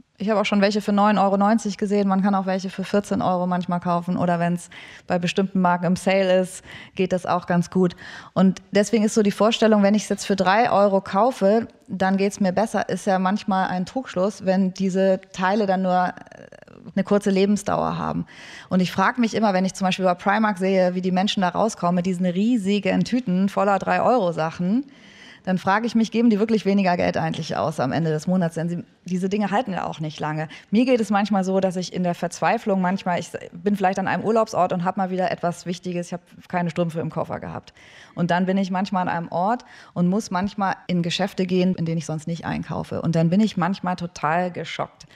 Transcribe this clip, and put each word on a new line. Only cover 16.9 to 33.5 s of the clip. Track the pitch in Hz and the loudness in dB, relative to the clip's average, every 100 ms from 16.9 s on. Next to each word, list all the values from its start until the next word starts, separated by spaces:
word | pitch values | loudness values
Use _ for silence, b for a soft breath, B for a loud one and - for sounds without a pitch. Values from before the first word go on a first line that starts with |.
| 196 | -4
eine | |
kurze | 190 202 202 | 2 2 2
Lebensdauer | 190 196 208 - 160 160 165 | 2 4 2 0 -2 0 -2
haben. | - 160 170 B B B B | -4 -4 -6 B B B B
Und | 185 | 0
ich | 175 | 0
frage | - 190 254 | 0 0 0
mich | 233 - | 0 0
immer, | 214 | 0
wenn | 185 | 2
ich | 190 | 0
zum | - 185 | -2 -2
Beispiel | 185 185 | 0 0
bei | 180 | 0
Primark | - 208 214 185 | 0 2 2 0
sehe, | 190 190 180 180 | 0 2 2 0
wie | |
die | 185 | 0
Menschen | 180 202 - | 0 0 0
da | 180 | 0
rauskommen | 170 214 - 175 180 | 0 -2 0 0 0
mit | 175 | 0
diesen | 180 180 | 0 -2
riesigen | 175 214 247 190 202 190 185 180 | 0 2 0 0 0 2 0 0
Tüten | 247 254 180 196 | -2 0 0 0
voller | - 196 190 | 0 2 2
drei | 185 180 | 0 0
Euro | 180 247 180 | 2 2 0
Sachen, | 156 160 - 180 226 285 B B B B B - | -2 -4 -2 -2 -2 -4 B B B B B -4
dann | 185 | -2
frage | - 202 233 | 0 0 2
ich | 226 | 0
mich, | 220 | 0
geben | 220 240 | 2 4
die | 202 | 4
wirklich | 220 220 196 | 2 0 2
weniger | 202 185 175 | 2 2 2
Geld | 175 165 | 2 0
eigentlich | 160 - 160 - | -2 -4 -4 -2
aus | 113 160 | -2 -2
am | 131 | -2
Ende | 131 165 | 0 0
des | 156 165 | -2 0
Monats? | 185 170 165 | 0 0 -2
Denn | 165 | -6
sie, | 170 - _ - | -6 -10 _ -6
diese | 180 190 | -4 -2
Dinge | 208 208 | -2 0
halten | 202 262 | 0 -2
ja | 190 - | -4 -6
auch | - | -6
nicht | 156 147 | -8 -6
lange. | 151 156 156 B B | -6 -4 -6 B B
Mir | 208 254 | 2 4
geht | 247 | 2
es | 220 | 2
manchmal | 202 208 202 | 0 2 0
so, | 185 190 | 0 0
dass | 190 180 | 0 -2
ich | 175 | -6
in | - | -4
der | 175 | -4
Verzweiflung | 170 170 - 160 226 220 196 | -2 -6 -2 0 0 0 0
manchmal, | 180 190 - 175 | 0 -2 -2 -4
ich | 165 - - | -4 -10 -12